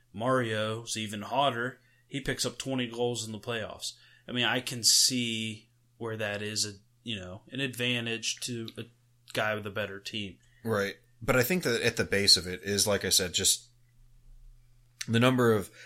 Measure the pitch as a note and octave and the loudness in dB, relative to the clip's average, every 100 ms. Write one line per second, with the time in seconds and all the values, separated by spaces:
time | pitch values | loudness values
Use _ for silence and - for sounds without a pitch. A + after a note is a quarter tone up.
0 | _ G#2 A#2+ C3 A2+ A2 G#2+ A2+ A2+ A2+ | _ -4 2 2 2 0 -2 -4 -6 -6
1 | G#2+ G#2 G2 B2 C#3+ A#2 B2 - _ _ | -4 -6 -2 2 2 2 -4 -6 _ _
2 | _ - - B2+ B2 - C3 C3 A#2+ A#2 | _ -6 -4 -2 -4 -4 -4 -2 -2 -2
3 | A#2+ A#2 A2 G#2+ A#2+ A2+ F#2+ - - - | -2 -2 -6 -8 -6 -6 -6 -8 -10 -12
4 | - - - A#2+ A#2 B2 B2 B2 G#2+ - | -18 -20 -6 0 2 2 -2 0 4 6
5 | - B2+ A#2 A2+ A2 A2 - _ _ - | 4 2 0 -2 -4 -6 -12 _ _ -8
6 | A#2 A2 G#2 G#2 G#2 G#2+ G#2+ G2 _ _ | -6 -4 -4 -4 -4 -2 -4 -6 _ _
7 | A#2 G#2+ F2+ F#2+ - B2+ C3+ A#2+ B2 B2 | -8 -8 -8 -14 -12 -6 -6 -2 -2 -2
8 | A#2 A#2 - - - A#2 A2+ - A2+ _ | -4 -4 -4 -6 -6 -6 -8 -12 -16 _
9 | _ _ - - G#2+ G#2+ G#2 G#2+ G2+ G2 | _ _ -8 -2 0 -2 -4 -6 -6 -8
10 | - A2+ G2 - _ _ A2+ G#2+ G2 - | -8 -8 -8 -12 _ _ -2 0 0 -4
11 | _ _ A2 B2+ B2 F#3 D3 A2+ A#2 - | _ _ 2 4 4 2 2 2 2 0
12 | F#2 G2+ G2 F#2 F2 F2+ F#2+ G2+ G2+ G2 | 0 2 6 4 4 -6 -2 2 4 2
13 | F#2+ - F2+ E2+ F#2+ - - _ _ _ | 2 2 2 2 2 2 -2 _ _ _
14 | - - - - - - - _ _ - | -20 -20 -20 -20 -20 -20 -20 _ _ -12
15 | - A2+ B2+ B2+ A#2+ G#2+ F#2 - | -2 4 4 6 6 4 0 -10